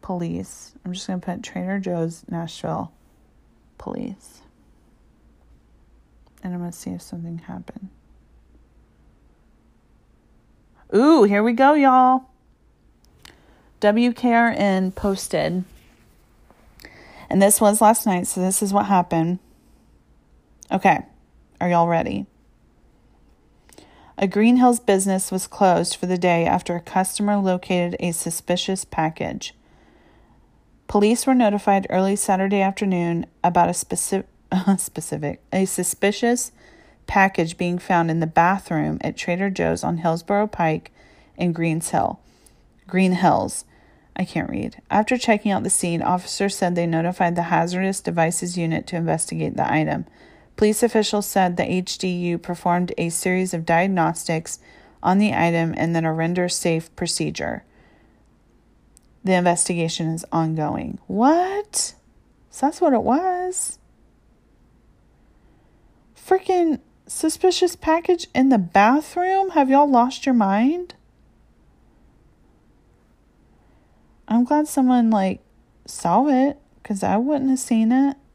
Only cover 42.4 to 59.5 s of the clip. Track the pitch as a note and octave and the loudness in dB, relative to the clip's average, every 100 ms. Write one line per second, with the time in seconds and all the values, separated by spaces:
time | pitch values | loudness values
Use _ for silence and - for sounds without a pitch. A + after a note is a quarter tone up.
42.4 | _ _ _ _ - F3+ F#3 F3+ F3+ C#3 | _ _ _ _ -6 0 2 4 2 2
43.4 | G2 - - _ _ _ _ - F#3 - | 0 -8 -14 _ _ _ _ -8 -6 -4
44.4 | - - - - _ G3+ G#3+ B3 - G#3 | -6 -6 -8 -12 _ 0 2 0 0 0
45.4 | G#3+ F#3+ - - F3+ E3+ - F3+ - - | 2 -2 -2 -2 -2 -2 -2 -2 -4 -4
46.4 | G3 G3 F3+ F3 E3+ E3 E3+ F3+ F3 F3 | -4 0 -2 0 0 0 -2 0 0 0
47.4 | E3+ E3+ E3+ F3+ F#3+ G3 - E3+ E3 E3+ | -2 0 0 -2 -2 -4 -4 0 0 -2
48.4 | F3+ F3+ E3+ E3 - F3 E3 D#3+ - E3 | -6 -4 -2 -4 -4 -4 -2 -2 -4 -4
49.4 | D3+ - - D#3 D#3 D3 E3 _ - - | -4 -4 -2 0 0 -4 -8 _ -20 -20
50.4 | _ - G#3+ G#3+ A#3 A3+ G#3+ G#3 G3+ G3 | _ 0 0 2 2 2 0 -2 -2 0
51.4 | F3+ F3 - F#3 F3+ - F#3 F3 F3 E3+ | 0 0 -2 -2 -4 -6 -6 -4 -4 -4
52.4 | - F3 F#3 F3 F3+ - E3+ E3 F#3 F#3 | -6 -6 -2 0 -2 -4 -6 -4 -2 -2
53.4 | F#3 E3+ E3 E3+ F#3+ F#3+ D#3+ E3 - D#3+ | -2 -6 0 0 2 0 0 -2 -4 -6
54.4 | - - _ - - _ - F#3+ G#3 B2+ | -6 -14 _ -20 -20 _ 0 2 2 2
55.4 | E3+ E3+ E3 - E3 E3 E3 D#3+ E3 F3+ | 2 2 -2 -2 -2 0 -2 -2 -2 -2
56.4 | F3+ - F3 E3 D#3+ - - - D3+ - | -2 -2 -2 -2 -4 -8 -6 -4 -6 -6
57.4 | D2 A1+ _ _ _ _ _ _ _ _ | -8 -8 _ _ _ _ _ _ _ _
58.4 | _ _ _ _ _ _ _ _ F#3+ F#3 | _ _ _ _ _ _ _ _ 0 2
59.4 | F3+ | 2